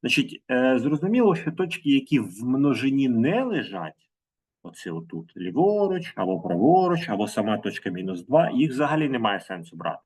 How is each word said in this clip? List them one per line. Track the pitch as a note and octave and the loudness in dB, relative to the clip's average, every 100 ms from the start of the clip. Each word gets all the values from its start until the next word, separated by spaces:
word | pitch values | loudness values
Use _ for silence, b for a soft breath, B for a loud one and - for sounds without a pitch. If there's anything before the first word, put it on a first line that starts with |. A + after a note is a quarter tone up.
Значить, | B2+ - B2+ - _ | 0 0 -2 -6 _
е, | B2+ C3 C3 | 2 4 4
зрозуміло, | B2+ D3+ F3 A#3+ A3+ E3+ | 2 0 2 4 4 2
що | - | -2
точки, | E3 F#3 - D3 | -4 -4 -4 2
які | C#3 C3+ C#3+ | 2 4 0
в | G2+ F2+ | 0 -6
множині | B2 C3+ C#3+ A#2 C3+ C3+ C3+ | -2 2 2 2 0 2 2
не | A#2 B2 G#3+ | 2 2 2
лежать, | C4 F#3+ A2 F#2+ D#2+ - _ _ _ _ _ _ | 0 -4 -4 -8 -10 -14 _ _ _ _ _ _
оце | F#2 - F#2 | -20 -14 -10
отут, | E2 E2 E2 E2 - | -10 -10 -12 -14 -10
ліворуч, | F2+ F#2 F#3+ G#3 G3+ F#3 F3 - | -6 2 2 2 0 -2 -6 -6
або | F#2 F#2+ | -2 -2
праворуч, | - E2+ A#2+ F3+ F3+ E3+ - | -2 2 4 4 4 0 -2
або | G2+ G#2 | -4 -2
сама | - G#2+ G#2 | -2 -2 -2
точка | G#2 - - | -4 -6 -8
мінус | F2+ F#2+ F2+ F2 | -6 -6 -8 0
два, | D3+ E3+ | 2 4
їх | B2 D#3 | 2 0
взагалі | B2+ C#3+ D#3 D3 | 0 -2 0 0
немає | B2+ A2+ G2 | 0 -2 -2
сенсу | - F#2 E2 E2 | -6 -12 -12 -8
брати. | E2 D#2 | -8 -8